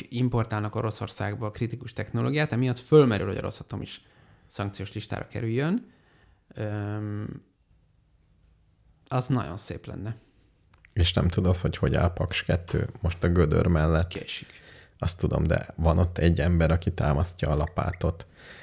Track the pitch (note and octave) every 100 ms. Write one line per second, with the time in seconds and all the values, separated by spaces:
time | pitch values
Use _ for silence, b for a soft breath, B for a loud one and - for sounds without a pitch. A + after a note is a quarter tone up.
0 | - A#2+ B2+ A#2+ A2+ G#2+ G#2+ G#2+ G#2+ -
1 | G#2+ - G2 G#2 G#2+ - A#2 A#2 - -
2 | G#2 A#2 B2 D3+ D3+ A2+ B2+ A#2+ - D#3
3 | C3 G2+ G2+ - G2+ - - G#2 G2 -
4 | _ b b b b - G2+ - F#2+ G#2+
5 | - - - - A2+ A#2 D3+ A3+ - b
6 | b b b b _ - G#2+ G#2 G#2 G#2
7 | G#2 G#2 G#2+ - - _ _ _ _ _
8 | _ _ _ _ _ _ _ _ _ _
9 | - C3 B2+ B2+ D2 F#2+ - D#2+ - E2+
10 | G#2 A#2 b b b b _ _ - -
11 | E2 - F2 - F#2 F2 - - - D2
12 | E2+ - D#2 - - E2+ - D2 C#2 -
13 | E2+ - F2 F2 D#2 E2 E2+ D#2+ D#2+ D#2+
14 | F2 - - - - B B B B B
15 | - - D2+ - D#2+ E2 - - E2 E2
16 | F2+ - E2+ E2 E2 F2 D#2+ E2+ - -
17 | D2 C#2+ F2 - C#2+ D2 D2 - C#2+ -
18 | D#2+ - - B B B